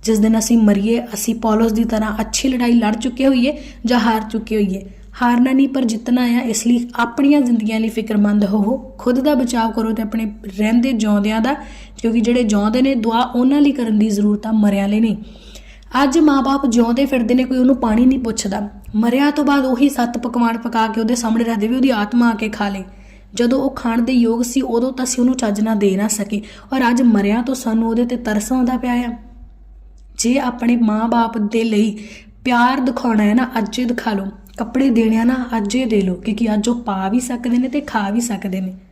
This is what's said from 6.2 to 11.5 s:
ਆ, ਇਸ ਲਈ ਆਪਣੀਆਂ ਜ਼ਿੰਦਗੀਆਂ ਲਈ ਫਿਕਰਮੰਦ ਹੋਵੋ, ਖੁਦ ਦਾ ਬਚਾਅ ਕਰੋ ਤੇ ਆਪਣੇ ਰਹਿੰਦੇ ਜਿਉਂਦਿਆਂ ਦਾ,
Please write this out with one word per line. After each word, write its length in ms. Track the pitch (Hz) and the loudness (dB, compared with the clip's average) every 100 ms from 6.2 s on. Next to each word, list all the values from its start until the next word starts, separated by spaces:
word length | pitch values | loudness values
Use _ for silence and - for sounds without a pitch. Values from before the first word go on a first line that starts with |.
ਆ, 180 | 247 240 | 2 0
ਇਸ 260 | 247 214 240 | 0 -2 0
ਲਈ 220 | 240 240 - | 0 0 -4
ਆਪਣੀਆਂ 440 | 233 - 277 294 | -4 0 2 4
ਜ਼ਿੰਦਗੀਆਂ 400 | 247 233 214 220 | 4 2 0 0
ਲਈ 80 | 226 | -2
ਫਿਕਰਮੰਦ 560 | 220 214 214 208 208 | -4 -2 2 2 2
ਹੋਵੋ, 500 | 202 208 202 262 - - | 2 2 0 -2 -6 -6
ਖੁਦ 220 | - 247 | 0 2
ਦਾ 140 | 269 | 2
ਬਚਾਅ 360 | 285 240 240 226 | 2 0 0 -2
ਕਰੋ 220 | 220 220 | -2 -2
ਤੇ 100 | 220 | -2
ਆਪਣੇ 300 | 214 226 220 214 208 190 | -4 -4 -6 -8 -14 -4
ਰਹਿੰਦੇ 340 | 208 233 247 | 2 2 2
ਜਿਉਂਦਿਆਂ 480 | 240 214 208 202 220 | 0 2 2 2 0
ਦਾ, 140 | 233 | 0